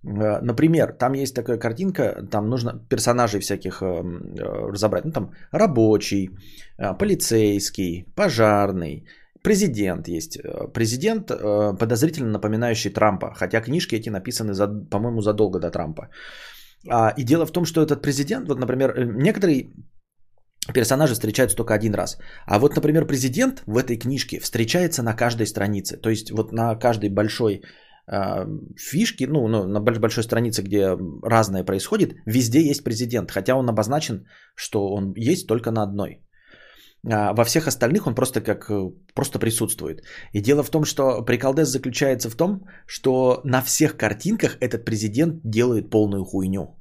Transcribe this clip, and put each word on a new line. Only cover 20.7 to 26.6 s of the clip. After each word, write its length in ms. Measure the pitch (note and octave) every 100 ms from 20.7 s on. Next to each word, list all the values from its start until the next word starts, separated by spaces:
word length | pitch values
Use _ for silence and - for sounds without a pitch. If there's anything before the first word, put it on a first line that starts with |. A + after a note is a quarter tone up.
персонажи 400 | - A2+ C3+ D3+
встречаются 420 | A2+ G#2+ G#2 B2+ -
только 180 | A2
один 200 | G#2+ A2
раз. 240 | G2+ F2+ - - - -
А 120 | G#2
вот, 180 | C#3+ C#3+
например, 300 | D3 D#3 -
президент 560 | C#3 B2+ C3+ C4 B3+ -
в 100 | A2
этой 200 | C3 A#2
книжке 440 | A#2+ C3+ - -
встречается 600 | - A2+ A2+ F3+ F3+ D#3+
на 120 | A2+
каждой 320 | A2+ A#2+ A2+ G#2
странице. 500 | - G2+ G2+ F#2+ -
То 140 | A2
есть 200 | A2 -
вот 220 | A2 A2
на 240 | A2+